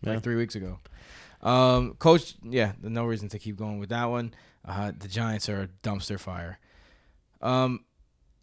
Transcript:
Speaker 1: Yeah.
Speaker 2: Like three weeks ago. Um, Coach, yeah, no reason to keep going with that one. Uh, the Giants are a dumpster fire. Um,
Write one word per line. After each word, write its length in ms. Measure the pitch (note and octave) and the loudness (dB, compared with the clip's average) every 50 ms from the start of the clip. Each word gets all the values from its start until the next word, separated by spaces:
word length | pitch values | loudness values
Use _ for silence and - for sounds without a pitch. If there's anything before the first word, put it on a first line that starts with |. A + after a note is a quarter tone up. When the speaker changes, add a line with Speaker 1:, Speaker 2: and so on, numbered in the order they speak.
| - | -4
Speaker 1:
Yeah. 80 | G#2+ A2 | -4 -4
Speaker 2:
Like 100 | A2 A2 | -2 -2
three 140 | B2 A#2 | -2 0
weeks 200 | A#2 A#2 G#2+ - | 0 0 -2 -4
ago. 220 | G#2+ F#2+ F#2 F#2 F2+ - - - - - - - - - - - - | -8 -8 -8 -10 -12 -14 -20 -20 -20 -20 -20 -20 -20 -20 -20 -12 -4
Um, 540 | - A2 B2 B2+ B2+ B2+ B2+ B2+ B2+ B2 - | 0 2 4 6 6 6 6 4 2 0 -2
Coach, 400 | - - E3 E3 E3+ - - - - - | 4 8 8 8 8 6 0 -12 -16 -10
yeah, 300 | A#2 B2 B2+ A2 G#2 G2 - - | -2 0 2 2 0 0 -4 -8
no 240 | G#2+ A2+ A#2 A#2 | -6 -4 -2 -2
reason 240 | A#2 A2+ G#2+ G#2 G2+ | -2 -2 -4 -4 -8
to 80 | - G2+ | -10 -10
keep 180 | - A2 G#2 | -8 -8 -8
going 220 | F#2 G#2+ G#2+ G#2+ G2+ | -8 -8 -8 -6 -6
with 100 | G2+ F#2+ | -6 -4
that 220 | A#2 A#2 A#2+ A#2 | -2 0 0 0
one. 240 | A#2+ A#2+ A#2+ A2+ - - - - _ _ - | 0 0 -2 -4 -8 -14 -20 -20 _ _ -12
Uh, 300 | - F#2 G2 G#2 G#2 - | -6 -4 -2 -2 -4 -4
the 140 | - G2+ G2 | -8 -10 -6
Giants 400 | F#2 A2+ A2+ A2+ A2 G#2+ - - | -4 -2 -2 0 -2 -2 -2 -4
are 140 | G#2 G2 G2 | -4 -4 -4
a 60 | F#2 F#2 - - | -6 -8 -8 -6
dumpster 380 | A2 G#2 G2 F#2 - G#2 F#2 | -4 -4 -4 -4 -6 -6 -6
fire. 380 | - - F2+ F2 E2+ E2+ F2 - _ _ _ - - _ _ _ _ _ _ _ _ _ _ _ | -8 -8 -10 -8 -8 -10 -12 -14 _ _ _ -20 -20 _ _ _ _ _ _ _ _ _ _ _
Um, 460 | - A#2+ B2+ B2+ C3 B2+ B2+ - _ _ _ _ _ _ _ _ _ _ _ _ | -2 0 2 2 2 0 -2 -4 _ _ _ _ _ _ _ _ _ _ _ _